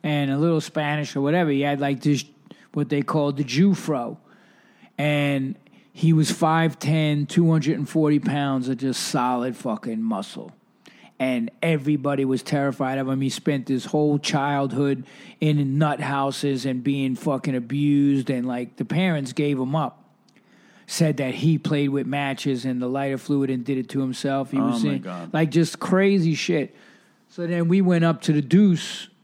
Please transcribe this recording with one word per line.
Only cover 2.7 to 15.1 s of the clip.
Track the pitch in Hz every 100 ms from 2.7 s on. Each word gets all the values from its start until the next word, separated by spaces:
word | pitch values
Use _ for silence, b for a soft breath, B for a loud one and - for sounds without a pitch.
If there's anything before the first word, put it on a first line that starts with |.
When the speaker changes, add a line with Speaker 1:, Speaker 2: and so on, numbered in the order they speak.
Speaker 1:
what | - 143
they | 143
called | 135 160 143 139
the |
Jew | 135 127 196
fro. | 185 - 139 117 107 b b b b b b b -
And | 147 147 143 139 135 - _ b b
he | - 165
was | 156 151
five | - 160 160 165 143
ten, | 143 160 151 147 147
two | - 170
hundred | 160 143 160
and | 147
forty | 160 151 147
pounds | - 143 139 135 127
of | 127
just | 135 120
solid | - 135 123 123 123 113
fucking | 123 107 123 113
muscle. | 113 101 98 - 58 - _ _ B B B _
And | 131 123 117 _
everybody | 165 156 135 147 139 139
was | 135 131
terrified | - 147 139 127 131 135
of | 131
him. | 135
He | 135
spent | - - 139 120
his | 127
whole | - 156 151 143
childhood | - 147 139 143 139 123 143 131 B